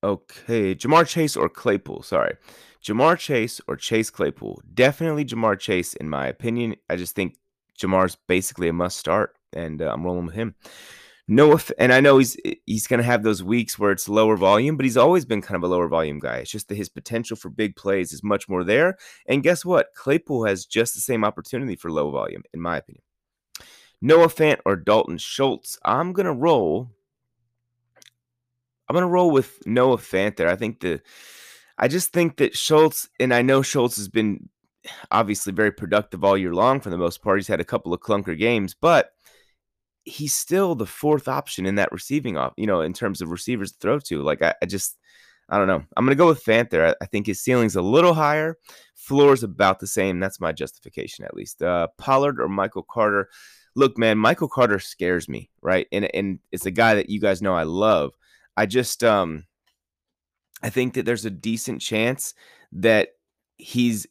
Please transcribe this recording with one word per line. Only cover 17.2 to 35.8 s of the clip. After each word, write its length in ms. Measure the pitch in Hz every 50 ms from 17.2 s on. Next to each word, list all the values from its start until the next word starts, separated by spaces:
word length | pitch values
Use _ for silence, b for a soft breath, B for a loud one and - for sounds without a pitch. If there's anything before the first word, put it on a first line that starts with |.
| 117 - 113
for 140 | 107 - 92
big 240 | - - 110 104 87
plays 380 | - - 98 98 98 90 - 78
is 100 | 71 -
much 260 | 104 101 98 - _
more 160 | 98 90 90
there. 320 | 85 104 127 156 180 190 B B B B B B
And 160 | - 123 143 135
guess 220 | 160 180 156 -
what? 240 | 175 180 156 - - _
Claypool 500 | - - - 143 165 - _ 151 123 113
has 200 | 107 98 92 -
just 300 | _ - 113 113 120 -
the 60 | -
same 240 | - - 127 113 107
opportunity 500 | 104 - - - - - 123 135 127 92
for 140 | 80 - 87
low 200 | 80 78 73 73 69
volume, 320 | 65 52 50 50 50 50 _ _
in 60 | 80
my 180 | 82 85 85 71
opinion. 240 | - _ - _ _ _ _ _ _ _ _ _ _ _ _ B B B B B B B B B
Noah 280 | - 131 156 165 170 160
Fant 320 | - - 156 151 143 - -
or 120 | - 98
Dalton 420 | 92 78 - 107 110 - - 82 85
Schultz? 600 | - - - - 135 135 120 - _ - - - _
I'm 280 | - 104 127 165 180 185
gonna 180 | 175 196 180 151
roll, 580 | 120 135 170 160 127 101 82 76 98 131 123 - _ _ _ _ _ _ _ _ _ _ _ _ _ _ _ _ _ _ _ _ _ _ _ _ _ _ _ _ _ _ _ _ _ _ _ _ _ _ _
I'm 60 | 127
gonna 120 | 175 180
roll 240 | 180 175 180 180 175
with 280 | 151 135 131 - - _ -
Noah 320 | - 110 123 127 131 127 113
Fant 380 | - - - 92 95 104 101
there. 120 | - 85 82
I 80 | 87
think 240 | 98 117 107 113 _
the, 220 | - 90 82 69 B B B B B B B B B B B B B B B
I 120 | B - 123
just 220 | 139 180 175 -
think 280 | _ 175 175 165 - -
that 180 | 147 - -
Schultz, 540 | - - - 156 151 156 160 - - - - _ _
and 140 | 123 127 123
I 80 | 120 120
know 180 | 131 135 135
Schultz 380 | 135 - - 143 123 120 - -
has 100 | 104 95
been 400 | - 110 110 107 101 - - - _ _ _ _ _ _ _ B B B B B
obviously 420 | - 104 113 101 104 - - 101 95
very 200 | 101 110 107 101
productive 520 | -